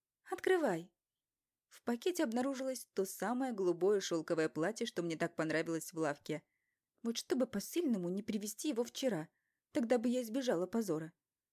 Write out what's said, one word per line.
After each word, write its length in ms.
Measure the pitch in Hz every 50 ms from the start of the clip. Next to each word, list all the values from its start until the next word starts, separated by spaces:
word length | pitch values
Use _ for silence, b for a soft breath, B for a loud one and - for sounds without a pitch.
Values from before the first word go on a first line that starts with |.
| _ _ _ _ _ -
«Открывай». 600 | 381 - - 370 381 339 294 220 175 160 175 - _ _ _ _ _ _ _ _ _ _ _ _ _ _ _
В 140 | _ - - _
пакете 420 | 240 240 233 - 370 359 330 311
обнаружилось 640 | 226 220 247 254 277 269 247 262 262 262 - - - -
то 120 | 202 190
самое 480 | 190 - - 190 214 247 247 269 254 226
голубое 480 | 190 190 180 170 165 180 202 214 196
шелковое 480 | 185 - 175 160 151 - 165 160 160 156
платье, 360 | - 151 165 196 226 - 233
что 180 | - - - 175
мне 120 | 170 160
так 200 | 151 170 165 -
понравилось 580 | - 160 160 151 160 165 165 165 156 - - 170
в 40 |
лавке. 460 | 160 160 143 147 - - - 151 151 - _ _ _ _ _ _ _ _ _ _ _ -
Вот 140 | 233 233
чтобы 300 | - - - 285 247 262
посыльному 640 | - - 196 - - - 339 349 262 226 185 175 175
не 120 | 185 208
привезти 480 | 233 - 202 208 214 208 - - - 302
его 140 | 233 226 240
вчера, 440 | - - - 269 254 202 156 156 - _ _ _ _ _ _ _ _
тогда 260 | - 302 233 220 254
бы 100 | 233 233
я 140 | 247 240 254
избежала 460 | 240 220 214 277 254 247 190 165 185
позора. 440 | 185 - 233 214 185 151 160 160 165 - _ _ _ _ _ _ _